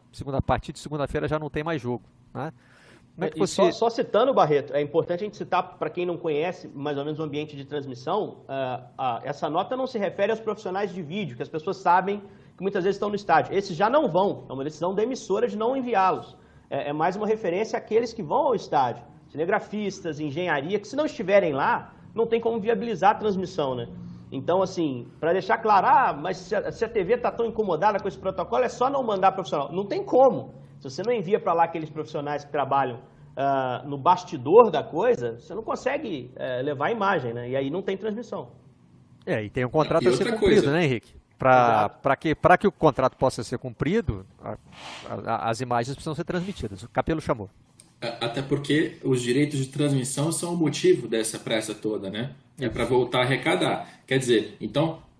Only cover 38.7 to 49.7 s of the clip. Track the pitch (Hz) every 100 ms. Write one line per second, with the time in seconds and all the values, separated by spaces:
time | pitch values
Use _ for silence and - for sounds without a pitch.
38.7 | _ _ - _ - - 123 104 131 123
39.7 | 156 147 165 180 180 202 220 202 208 143
40.7 | 160 151 117 - - _ _ 127 127 120
41.7 | 110 101 - 139 135 160 143 160 180 202
42.7 | - 156 131 131 - 131 - 113 120 127
43.7 | 113 139 220 156 98 95 - 113 107 -
44.7 | - - - - 107 104 - 117 113 123
45.7 | 120 120 139 160 156 175 175 185 - 110
46.7 | 98 120 131 - 160 - 127 95 _ _
47.7 | - _ _ 120 - 117 135 135 139 -
48.7 | 151 170 - 139 127 120 131 143 135 131